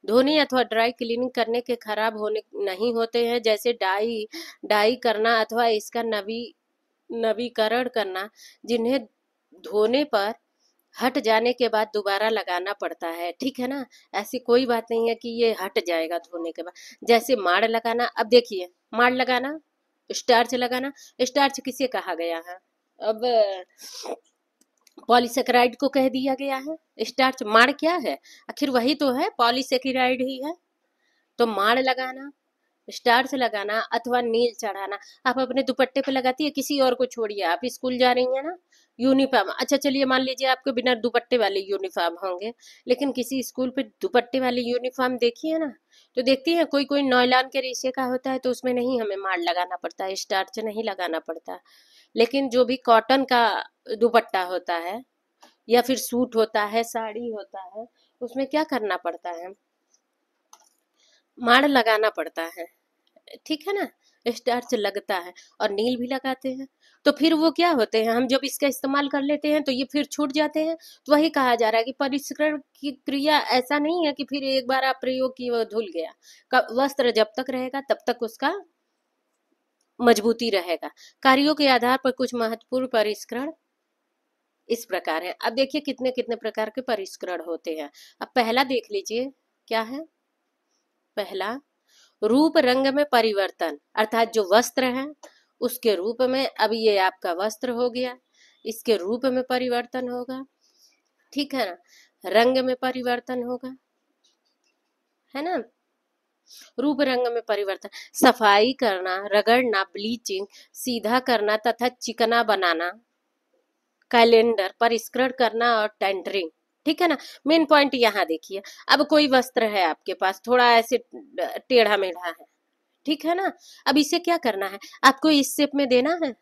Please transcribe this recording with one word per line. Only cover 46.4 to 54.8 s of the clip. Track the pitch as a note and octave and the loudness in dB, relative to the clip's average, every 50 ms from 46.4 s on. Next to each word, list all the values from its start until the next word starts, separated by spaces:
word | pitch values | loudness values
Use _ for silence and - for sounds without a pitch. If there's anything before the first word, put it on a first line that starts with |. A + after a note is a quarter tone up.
| - E4 E4+ | 2 0 2
हैं | E4+ D#4+ | 2 2
कोई | - - C#4 C#4+ | 2 0 -2 0
कोई | C#4 C#4+ C#4+ C#4+ | 0 0 0 2
नॉयलॉन | C4 B3 B3 B3 B3 B3+ B3+ B3+ C4 | 2 4 4 4 4 4 2 2 0
के | C4+ C#4 | -4 -6
रेशे | B3+ C4 A#3+ - - C4 | -6 -4 -8 -4 -6 -6
का | B3+ C4+ C4 | -4 -4 -4
होता | B3 B3+ B3+ _ C4+ | -4 -4 -4 _ -4
है | C4 C4 | -6 -2
तो | - B3+ | -2 -4
उसमें | B3 - - B3+ B3 | -4 -2 -4 -2 -2
नहीं | B3 A#3+ B3+ C4 A#3+ | 0 0 0 0 -2
हमें | A3 G3+ G3 | -2 -4 -6
माड़ | G3 G3 F#3+ F#3 F3 | -6 -4 -4 -4 -2
लगाना | E3+ F3 E3+ F3 F3+ F3+ F3+ | -2 -2 0 0 -2 -4 -6
पड़ता | F3 - E3+ - _ F#3+ | -8 -8 -10 -8 _ -6
है, | F#3+ F#3+ | -6 -6
स्टार्च | F#3+ - _ G#3 F#3+ F#3+ - - A3+ | -8 -6 _ -2 -2 -2 -4 -8 -8
नहीं | G#3+ A3 G#3 G#3+ A3+ | -8 -6 -6 -4 -6
लगाना | A3 F#3+ F#3 F3+ E3 D#3+ D#3+ | -6 -4 -4 -4 -4 -4 -6
पड़ता। | _ - E3 E3 _ - F#3 F3+ _ _ _ - _ _ _ _ _ _ _ | _ -8 -12 -12 _ -14 -14 -14 _ _ _ -20 _ _ _ _ _ _ _
लेकिन | A3 A3+ A#3 C4+ C#4 C#4 C4 | 0 0 2 2 -2 -2 0
जो | A3+ B3+ B3+ | 2 2 2
भी | A3 C4 B3+ _ | 2 0 -4 _
कॉटन | - A3+ A3 A3 - C4 C4+ C4+ | 4 4 4 6 4 2 2 2
का | C4 B3+ A#3+ A#3 A3 F#3 A#2+ - - _ _ _ - A3 | 2 2 2 2 2 0 -2 -6 -10 _ _ _ -12 -2
दुपट्टा | G#3 A3+ A#3 A3+ A3+ A3 - - F#3+ F3+ | 0 0 4 4 2 2 2 -4 -4 -2
होता | F3+ F#3 F3+ F3+ - F3 | -2 -4 -6 -4 -4 -4
है | E3+ | -4